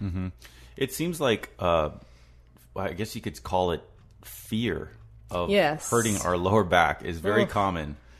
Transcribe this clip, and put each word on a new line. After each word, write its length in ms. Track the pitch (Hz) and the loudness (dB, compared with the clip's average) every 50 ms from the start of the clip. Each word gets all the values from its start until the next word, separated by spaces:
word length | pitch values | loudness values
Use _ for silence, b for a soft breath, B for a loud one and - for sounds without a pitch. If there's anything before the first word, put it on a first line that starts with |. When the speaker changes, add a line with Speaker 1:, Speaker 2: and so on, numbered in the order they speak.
Speaker 1:
Mm-hmm. 280 | 104 95 87 95 92 90 - B B B B B B B B | -6 -4 -4 -4 -4 -6 -8 B B B B B B B B
It 160 | - 135 131 - | -4 -4 -4 -2
seems 260 | - 160 175 165 139 | -4 -4 -4 -2 0
like, 300 | 147 123 107 - - - - - | 2 2 2 2 -2 -8 -8 -2
uh, 300 | 92 87 85 80 76 76 - - b b b b b b b b b _ - - - - - | 2 2 4 4 2 0 -4 -8 b b b b b b b b b _ -20 -20 -20 -12 -8
I 180 | 98 98 87 87 | -6 -6 -6 -6
guess 220 | 90 110 - - | -6 -6 -6 -8
you 60 | 110 | -8
could 200 | - 104 80 - - | -8 -8 -10 -10 -6
call 280 | - 95 92 92 87 | -2 0 2 2 2
it 100 | 82 73 - - - - - - - - - | 0 -2 -4 -10 -20 -20 -20 -20 -20 -20 -18
fear 680 | - - - - - 110 110 120 107 80 - - - - - - - - - - - | -18 -16 -16 -8 -4 -4 -2 0 -2 -2 -4 -6 -10 -14 -18 -20 -20 -20 -20 -12 -6
of 200 | 90 87 87 95 | -4 -2 0 2
Speaker 2:
Yes. 400 | 101 101 170 147 156 151 - - | 2 2 2 2 0 -4 -4 0
Speaker 1:
hurting 260 | 120 117 110 113 101 95 | 0 2 2 2 0 0
our 160 | 95 87 90 | 0 0 0
lower 260 | 87 90 95 104 110 98 | 2 2 4 4 4 4
back 400 | 82 90 87 82 73 73 - - | 6 6 6 6 6 2 -2 -6
is 160 | 76 85 82 | -6 -6 -4
very 240 | 80 98 104 107 196 | -2 2 2 2 2
Speaker 2:
Ugh. 60 | - | 2
Speaker 1:
common 480 | - 107 98 95 90 82 76 73 73 - b b b | 2 0 0 0 0 -2 -4 -6 -10 -12 b b b